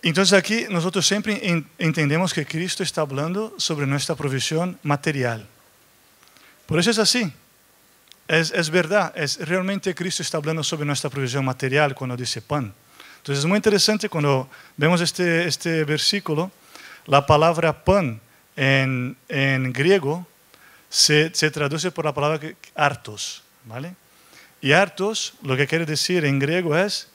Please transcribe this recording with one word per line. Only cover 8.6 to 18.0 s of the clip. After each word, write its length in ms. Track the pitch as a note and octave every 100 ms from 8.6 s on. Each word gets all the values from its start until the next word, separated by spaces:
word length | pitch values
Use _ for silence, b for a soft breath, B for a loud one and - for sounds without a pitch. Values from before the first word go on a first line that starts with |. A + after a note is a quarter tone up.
| D#3
verdad, 420 | E3 D#3 G#3 F3 -
es, 220 | D3 -
realmente 560 | D#3+ F3+ F#3 G3 F#3+
Cristo 280 | E3+ F3 -
está 140 | D#3+ D#3+
hablando 260 | D3+ D#3+
sobre 220 | D3 E3 D3
nuestra 240 | C#3 D3+
provisión 340 | C#3 C3 C3
material 500 | C3+ B2+ C3+ C3+ D3
cuando 220 | C3+ B2+ B2
dice 240 | A#2+ -
pan. 320 | - D3 A2+ G2 _ B B B
Entonces 240 | - C#3
es 80 | C#3+
muy 80 | G3+
interesante 520 | A3 G3+ - G#3+ G#3+
cuando 400 | E3 D3 C#3 B2+ B B -
vemos 240 | D3 F3
este, 480 | E3+ - F3+ E3+ F3
este 360 | D3 F3 D#3+
versículo, 680 | D3+ D3+ - G#3 - D3+ F3+ - B B B B -
la 200 | C#3 C#3+
palabra 580 | D3+ D#3+ E3 E3 D3
pan 360 | - G3